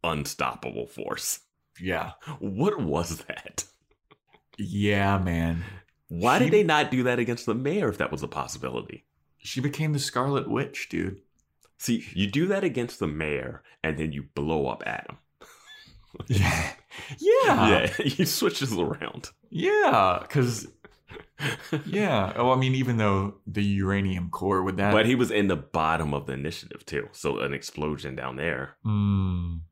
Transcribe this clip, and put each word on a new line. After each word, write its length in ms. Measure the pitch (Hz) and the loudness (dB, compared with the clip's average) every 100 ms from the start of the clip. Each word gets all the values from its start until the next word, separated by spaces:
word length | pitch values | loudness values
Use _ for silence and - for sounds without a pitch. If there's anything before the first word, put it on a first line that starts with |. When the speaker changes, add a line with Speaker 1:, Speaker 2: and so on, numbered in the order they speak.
Speaker 1:
unstoppable 800 | 85 78 69 - 64 58 62 58 60 | -2 -2 -4 -2 -4 -4 -8 -8 -10
force. 520 | - 52 - - - _ _ _ - | -8 -8 -6 -4 -6 _ _ _ -10
Speaker 2:
Yeah. 320 | 90 - - - - 151 | -4 -2 -4 -10 -14 -8
Speaker 1:
What 400 | - 98 175 330 | -8 0 0 0
was 400 | 90 71 85 82 | 0 0 -2 -6
that? 400 | - - - - - _ _ _ _ - _ _ _ - | -10 -12 -10 -12 -12 _ _ _ _ -20 _ _ _ -10
Speaker 2:
Yeah, 600 | 98 101 101 101 98 98 | -6 0 2 4 4 2
man. 440 | 90 85 82 82 87 98 _ _ _ | 2 0 0 -2 -6 -12 _ _ _
Speaker 1:
Why 280 | 85 110 156 | 0 2 4
Speaker 2:
She 60 | 240 | 6
Speaker 1:
did 80 | |
they 100 | 208 | 6
not 280 | 180 151 147 | 6 4 2
do 120 | 127 | 2
that 140 | 123 123 | 2 2
against 280 | 120 120 - | 0 -2 -2
the 80 | 110 | -2
mayor 320 | 131 190 147 | 0 0 0
if 80 | - | 0
that 140 | 69 | -2
was 100 | 71 | -2
a 40 | - | -6
possibility? 800 | 73 64 - 65 62 - - _ _ _ _ | -6 -8 -6 -6 -8 -10 -16 _ _ _ _
Speaker 2:
She 240 | - - | -10 -4
became 320 | 135 143 156 | -4 -2 -2
the 60 | 147 | -2
Scarlet 480 | 135 123 131 139 - | -2 -2 0 0 0
Witch, 400 | 113 - - - | -2 -2 -6 -6
dude. 320 | 85 87 90 _ _ _ _ _ _ | -4 -4 -6 _ _ _ _ _ _
Speaker 1:
See, 260 | - 117 - | -2 -2 -2
you 140 | 85 101 | -2 0
do 200 | 131 180 | 2 2
that 160 | 196 190 | 2 0
against 340 | 127 120 - | -2 -6 -2
the 80 | 85 | -4
mayor, 560 | 76 78 71 64 - - _ | -2 -2 -2 -4 -12 -18 _
and 140 | 80 73 | -4 -2
then 140 | 78 | -4
you 140 | 69 69 - | -4 -8 -4
blow 320 | 73 80 67 | 0 0 0
up 160 | 60 52 | -2 -6
Adam. 320 | - - - _ _ | -8 -10 -20 _ _
<laughs> 60 | - - - - - - _ - - | -20 -20 -20 -20 -20 -20 _ -16 -2
Speaker 2:
Yeah. 440 | 101 92 82 80 - _ - - 139 | 2 4 2 -2 -6 _ -16 -14 -2
Yeah. 500 | 339 494 494 240 190 | 4 6 6 6 6
Speaker 1:
Yeah, 240 | 85 - - | 6 4 0
<laughs> 80 | |
you 220 | 135 - 139 | -2 2 0
switch 360 | - 190 - | 2 0 0
this 120 | 135 101 | -2 0
around. 540 | 85 - - - - _ _ | 0 -2 -8 -10 -16 _ _
Speaker 2:
Yeah, 720 | 156 359 427 381 113 95 90 - | -2 2 4 4 6 4 2 0
'cause 380 | 147 123 117 - _ - _ _ - - | 2 2 0 -10 _ -20 _ _ -20 -20
Speaker 1:
<laughs> 560 | _ 143 - - 151 - | _ -6 -6 -4 -4 -2
Speaker 2:
yeah. 480 | 190 202 123 95 - | 0 2 2 0 2
Oh, 140 | 123 | 4
I 40 | 131 | 4
mean, 180 | 131 | 4
even 240 | 131 123 117 | 2 2 2
though 380 | 104 98 101 - - | 4 2 0 -6 -8
the 180 | 101 | 0
uranium 680 | 101 98 95 98 98 92 87 | 2 2 2 2 2 -2 -4
core, 320 | - 95 95 | -2 0 2
would 140 | 92 95 | 0 0
that 160 | 101 | 4
Speaker 1:
But 120 | 104 113 | 6 4
he 80 | |
was 160 | 123 123 | 4 2
in 180 | 107 98 | 4 2
the 80 | 85 | 2
bottom 600 | - 85 78 80 78 71 | -2 0 2 2 0 -2
of 100 | 69 | -4
the 80 | |
initiative, 500 | 65 71 82 - - - | -6 -6 -8 -14 -18 -6
too. 200 | 71 - | -6 -6
So 260 | - 76 58 | -6 -4 -2
an 140 | 69 | -2
explosion 640 | 69 - - 76 73 69 65 | -4 -8 -6 -4 -4 -8 -8
down 220 | 65 64 | -8 -6
there. 400 | 80 67 67 - | -4 -4 -6 -8
Speaker 2:
Mm. 760 | 110 104 101 98 95 90 85 85 82 | -2 0 2 2 2 0 -2 -6 -10